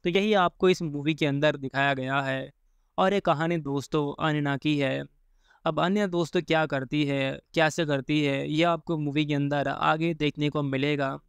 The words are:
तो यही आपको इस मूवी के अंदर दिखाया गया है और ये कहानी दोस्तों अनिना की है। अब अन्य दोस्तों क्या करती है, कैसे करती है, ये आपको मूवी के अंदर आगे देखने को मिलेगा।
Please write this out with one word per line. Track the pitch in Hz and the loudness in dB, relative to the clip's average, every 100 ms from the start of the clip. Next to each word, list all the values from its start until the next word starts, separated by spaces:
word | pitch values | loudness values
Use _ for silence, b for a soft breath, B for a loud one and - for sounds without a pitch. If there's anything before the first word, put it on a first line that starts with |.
तो | 180 | 0
यही | 185 208 202 | 0 2 2
आपको | 175 _ 185 | 2 _ 2
इस | 185 | 2
मूवी | 165 143 143 | -2 -4 -4
के | 151 151 | 0 0
अंदर | 139 151 147 | 2 2 0
दिखाया | 131 135 139 | -4 0 0
गया | 135 131 139 | 0 -2 -2
है | 135 131 135 _ _ _ _ - | -2 -6 -8 _ _ _ _ 0
और | 190 | 2
ये | 196 | 2
कहानी | 175 147 165 170 | 2 0 2 0
दोस्तों | 143 139 131 156 143 143 | -2 -4 -2 -2 -2 -2
अनिना | 156 151 147 139 | 0 0 0 0
की | 151 147 | 0 0
है। | 135 139 143 _ _ b b b | 0 -2 -8 _ _ b b b
अब | 170 156 | -4 0
अन्य | 170 208 202 | 0 2 0
दोस्तों | 175 165 185 | 0 0 -2
क्या | 160 160 160 | 2 0 2
करती | 139 131 147 | -2 -2 0
है, | 143 139 135 143 _ | 0 0 -2 -6 _
कैसे | 165 156 156 151 | 2 2 2 0
करती | 139 127 151 | -2 0 0
है, | 143 139 143 | 0 -2 -2
ये | 156 | 2
आपको | 170 170 - 160 | 2 2 -2 -2
मूवी | 147 143 147 | -2 -2 0
के | |
अंदर | 143 143 143 135 | 0 0 0 -2
आगे | 139 156 160 165 | 0 0 2 0
देखने | 156 151 151 147 | 0 -2 0 -2
को | 151 | -2
मिलेगा। | 143 135 143 147 135 143 | -2 -2 -2 -2 -4 -6